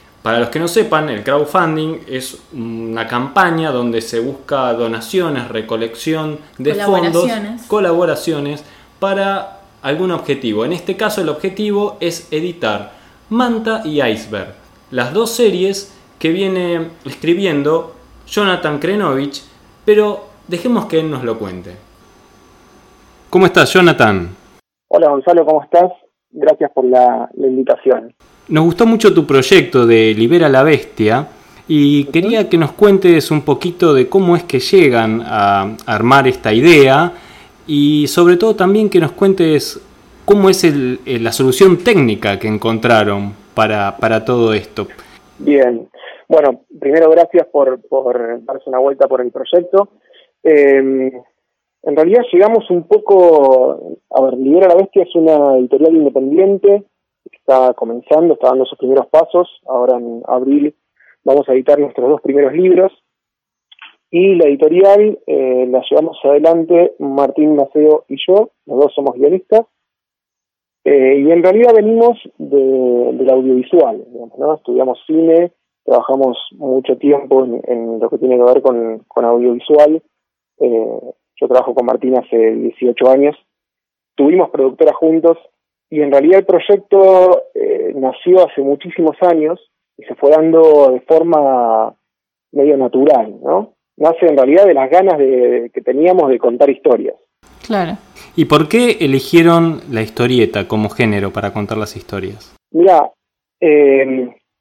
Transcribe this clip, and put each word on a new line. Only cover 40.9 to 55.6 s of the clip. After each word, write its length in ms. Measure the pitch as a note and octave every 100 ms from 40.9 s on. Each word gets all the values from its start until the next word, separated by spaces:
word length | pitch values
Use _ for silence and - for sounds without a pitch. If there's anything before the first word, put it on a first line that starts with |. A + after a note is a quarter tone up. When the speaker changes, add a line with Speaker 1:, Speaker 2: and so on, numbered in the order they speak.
| B2+ -
Speaker 1:
el, 180 | A#2+
la 80 | A2+
solución 500 | - C3 - F#3+ E3+
técnica 560 | A#3+ G3+ B2 G2+ G#2+ G2
que 80 | A2
encontraron 840 | G#2+ A#2 A2+ A#2+ A2 G#2 G2+ G2+ G2+ _
para, 420 | - G#2+ G#2+ G2 -
para 300 | A2+ A2 A2
todo 260 | B2 A2+
esto. 360 | G#2+ - - G2 - - _ _ _
Speaker 3:
Bien. 500 | - C#3+ B2 A#2 - - - - _
Bueno, 360 | - D3 A#3 _ -
primero 300 | C#3 D#3 D#3+
gracias 380 | D#3+ E3 F3 D3+
por, 340 | D3 C3 B2+ _
por 560 | C3+ C3 B2 A#2 A#2+
darse 240 | - C3+ -
una 100 | B2+
vuelta 300 | C#3 C#3 C#3
por 140 | B2+
el 80 | B2
proyecto. 580 | C3 C3 F3 F3 G3 G#3 _ _ _ _ _
Eh, 720 | D#3+ D3 C#3 C#3 C3+ C3+ C3 B2+ _ _ _ _ _ _
en 140 | - D3
realidad 280 | D#3+ A#3 B3
llegamos 380 | F3 G#3 A3+ -
un 180 | F3 E3+
poco, 1120 | G#3 - G3 F3 D#3 C3+ C3 C3 D3 - - _
a 100 | -
ver, 140 | C3
Libera 340 | B2+ C3+ E3+ F#3+
la 60 |
Bestia 300 | F3 F#3+ G3
es 100 | F3
una 420 | E3+ D#3+ D3+ C#3+
editorial 400 | C3